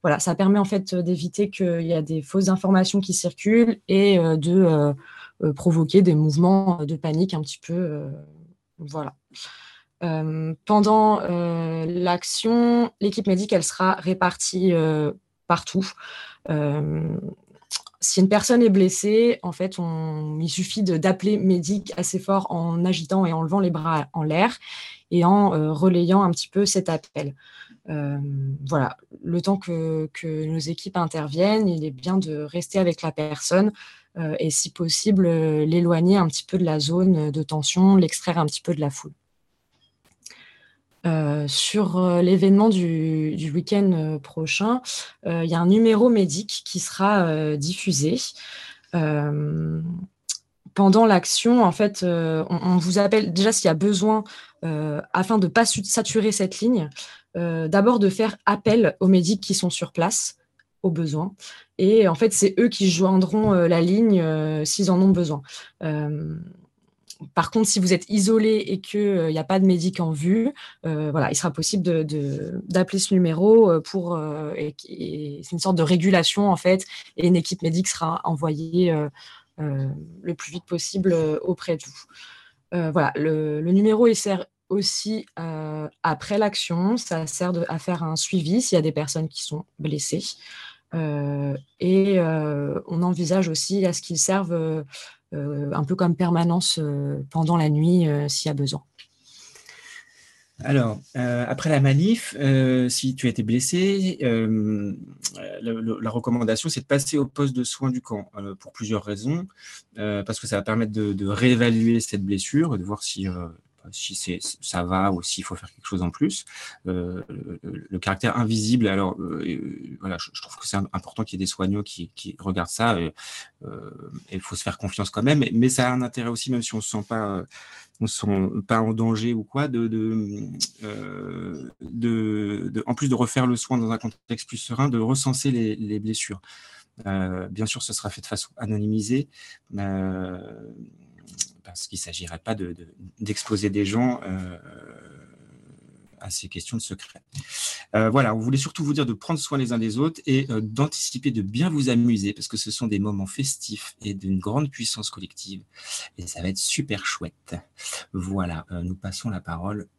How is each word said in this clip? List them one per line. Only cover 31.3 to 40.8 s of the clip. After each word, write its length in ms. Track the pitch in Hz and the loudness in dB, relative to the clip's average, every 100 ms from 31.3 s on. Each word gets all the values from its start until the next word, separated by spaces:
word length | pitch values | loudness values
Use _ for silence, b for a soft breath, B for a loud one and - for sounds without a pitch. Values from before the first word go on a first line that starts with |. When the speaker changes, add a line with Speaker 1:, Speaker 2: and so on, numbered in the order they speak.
| 139 196 220 208 | 0 2 4 2
Speaker 1:
il 160 | 170 | 0
est 60 | 151 | -4
bien 280 | 131 139 190 | -6 -2 0
de 180 | 175 147 | 0 -4
rester 420 | 147 175 170 196 | -6 -6 -2 0
avec 240 | 180 165 | 0 0
la 100 | 160 | -4
personne, 600 | - 151 147 - 180 214 208 B B B - | -4 -6 -4 0 4 4 0 B B B -8
euh, 180 | 160 - | -6 -2
et 120 | 160 | -2
si 200 | - 160 | -2 -4
possible, 560 | - 165 - 214 196 175 | -4 -2 0 2 4 4
euh, 380 | 165 160 151 151 | 4 2 2 2
l'éloigner 500 | 170 170 170 175 196 | 4 4 4 6 4
un 100 | 165 | 4
petit 160 | - | -2
peu 140 | - 185 | -4 0
de 60 | |
la 140 | 175 156 | 0 0
zone 520 | 143 170 185 170 151 | 0 2 4 4 2
de 120 | 143 | -2
tension, 540 | 143 156 143 180 190 196 | -2 -2 -2 4 8 8
l'extraire 420 | 165 - - 170 | 6 0 -2 0
un 80 | 151 | 0
petit 160 | - | -2
peu 120 | - | -4
de 60 | 151 | -2
la 100 | 147 | -2
foule. 220 | 139 151 - _ _ _ _ _ _ _ _ _ _ - B B B B B | -4 -14 -20 _ _ _ _ _ _ _ _ _ _ -20 B B B B B